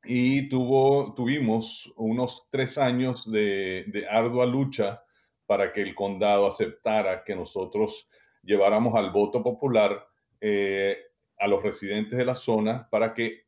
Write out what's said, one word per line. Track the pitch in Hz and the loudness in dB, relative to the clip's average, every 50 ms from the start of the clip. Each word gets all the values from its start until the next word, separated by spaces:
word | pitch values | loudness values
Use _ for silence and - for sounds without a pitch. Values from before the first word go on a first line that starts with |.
| _ | _
y | - 123 123 123 127 135 139 135 139 | -2 -2 0 2 2 2 0 0 0
tuvo, | 139 127 127 120 135 135 135 135 139 139 131 107 - | -2 -2 0 2 4 4 6 6 4 4 2 -2 -6
tuvimos | - 123 117 139 151 135 113 110 113 110 - - - - - - | -6 -2 -2 0 0 0 0 0 0 -2 -4 -12 -16 -18 -20 -12
unos | - 113 110 113 123 127 123 - - _ _ | -6 -4 -2 -2 -2 -2 -4 -6 -12 _ _
tres | - 135 131 127 - 147 | -4 -4 -4 -4 0 0
años | 139 127 123 123 131 127 123 120 - 110 | 0 0 2 0 0 -2 -2 -6 -8 -4
de, | 110 107 107 101 98 98 98 92 92 92 92 104 | 0 0 2 2 0 -2 -2 -4 -4 -6 -8 -8
de | 101 104 104 98 | -8 -8 -6 0
ardua | 104 113 113 120 120 123 123 | 0 0 0 2 2 0 0
lucha | 123 123 135 139 135 - - 107 98 101 - _ _ _ _ _ _ _ _ _ | 2 2 -2 -2 -2 -2 -2 -2 -2 -2 -8 _ _ _ _ _ _ _ _ _
para | _ 104 95 98 92 - | _ 0 0 0 -2 -2
que | 104 101 | -4 -6
el | 95 92 | -6 -4
condado | - 101 98 101 95 104 104 104 101 101 | -4 -4 -4 -2 0 2 2 4 4 4
aceptara | 98 95 - 107 87 - - _ 113 107 107 101 95 92 - - | 2 2 -2 -4 -4 -4 -6 _ 0 0 0 0 0 -2 -4 -6
que | - 101 | -8 -8
nosotros | 92 87 82 - 98 92 92 - 104 110 - - - - _ _ _ _ _ _ _ _ | -8 -8 -8 -6 -8 -8 -4 -2 -2 -2 -2 -2 -10 -18 _ _ _ _ _ _ _ _
lleváramos | 87 104 98 98 98 104 107 117 120 110 | 0 2 4 4 6 4 4 2 4 2
al | 113 101 92 | 2 0 2
voto | 87 101 104 104 - 120 110 | 2 2 2 2 0 -2 -2
popular, | 123 - - - 139 120 110 104 101 101 - - _ _ _ _ _ _ _ | -2 -4 -2 -2 2 4 4 4 4 2 -2 -8 _ _ _ _ _ _ _
eh, | - 107 104 101 101 98 98 98 98 98 98 - - - _ _ _ _ _ _ | -2 -2 0 0 0 0 0 0 0 0 -2 -2 -8 -20 _ _ _ _ _ _
a | 98 101 | 0 2
los | 101 - - | 2 2 0
residentes | 107 90 - 101 98 101 107 107 104 120 | -2 -4 -4 -6 -4 -4 -4 -4 -4 -2
de | 123 123 | -2 0
la | 123 127 | 0 -2
zona | 131 - - 117 110 107 107 113 123 117 _ | -4 -2 0 0 2 2 0 -2 -4 -6 _
para | - 107 110 113 110 | 0 0 0 0 -2
que | - 117 110 107 - _ | -4 -4 -4 -4 -10 _